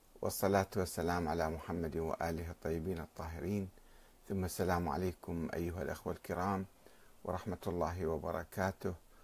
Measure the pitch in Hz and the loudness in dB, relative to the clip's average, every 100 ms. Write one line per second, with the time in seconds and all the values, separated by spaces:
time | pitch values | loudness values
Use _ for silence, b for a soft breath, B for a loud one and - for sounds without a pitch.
0 | - - 101 - 98 98 95 104 90 - | -20 -4 -2 2 6 6 4 2 0 0
1 | 85 87 80 85 80 82 - 85 82 82 | 2 2 2 2 2 0 -4 -2 0 0
2 | 80 - 82 82 82 - 85 82 82 85 | -2 0 0 -2 -4 -4 -2 -2 0 -4
3 | 80 - 82 80 80 104 95 - b b | -4 -8 -8 -4 0 0 -2 -8 b b
4 | b b - 98 90 - 90 87 85 73 | b b -4 -2 0 0 2 4 2 2
5 | 92 - - 85 78 - 87 85 - - | 0 -2 -4 -2 -2 -2 -2 -2 -4 -4
6 | 90 87 - 87 95 - - - b b | -4 -6 -4 0 2 2 -2 -8 b b
7 | b b - 90 - 87 101 87 80 87 | b b -4 -2 -2 -4 -2 0 0 0
8 | 80 78 85 82 85 - 95 - 98 87 | 0 0 -2 -4 -4 0 0 0 -4 -6
9 | - b | -12 b